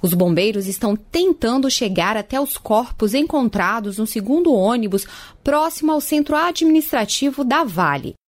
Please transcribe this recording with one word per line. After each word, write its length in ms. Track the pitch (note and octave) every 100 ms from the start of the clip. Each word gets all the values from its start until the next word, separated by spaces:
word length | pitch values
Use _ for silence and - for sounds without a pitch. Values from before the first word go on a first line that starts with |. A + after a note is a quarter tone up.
Os 120 | F3+
bombeiros 520 | F3 F3+ E3 G#3 G#3 F#3+
estão 300 | F#3+ A3 G#3+
tentando 720 | - E4 F#4 - A3+ B3+ C4
chegar 460 | - A3+ F#3 F3 G#3+
até 240 | G#3 C4
os 180 | C#4 -
corpos 560 | - A3 A#3+ - G#3+
encontrados 840 | B3+ D#4+ D4+ A#3+ G3+ F3+ A3+ G#3 G3
no 80 | A3
segundo 460 | A3+ G3 D4+ E4+
ônibus, 540 | A#3 F#3+ A#3+ G#3+ G3 - - - -
próximo 480 | - D4 D#4+ D#4+ D#4
ao 80 | D4+
centro 340 | C#4+ D4+ D4
administrativo 1080 | D4+ E4+ F4 D#4+ D#4 D4+ C4+ G#3+ - C#4+ C#4
da 180 | C4 C#4+
Vale. 520 | D4 E3 E3 C#3+ B2+ -